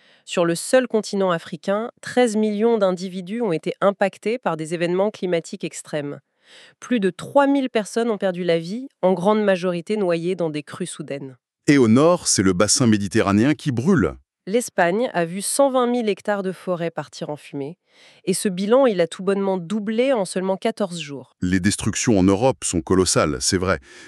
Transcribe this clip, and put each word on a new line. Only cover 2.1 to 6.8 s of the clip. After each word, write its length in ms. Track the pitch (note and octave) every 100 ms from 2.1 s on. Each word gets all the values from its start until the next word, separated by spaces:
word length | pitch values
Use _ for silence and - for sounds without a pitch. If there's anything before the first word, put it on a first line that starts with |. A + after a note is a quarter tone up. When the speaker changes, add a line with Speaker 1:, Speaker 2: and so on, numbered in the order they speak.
| - B3 G#3+
Speaker 1:
millions 420 | G#3+ G#3 A3+ A3+
d'individus 640 | G3 F3+ F#3 F3+ F3+ A3+
ont 120 | A3+
été 200 | D#3+ - -
impactés 560 | F#3+ G3+ G3 - G#3 B3
par 180 | F#3 D#3+
des 200 | D#3 E3
événements 340 | E3+ F3+ G#3
climatiques 540 | - F#3 E3+ - G3+
extrêmes. 560 | F3 - - D#3 C#3+ C#3+ _ _ _ - -
Plus 200 | _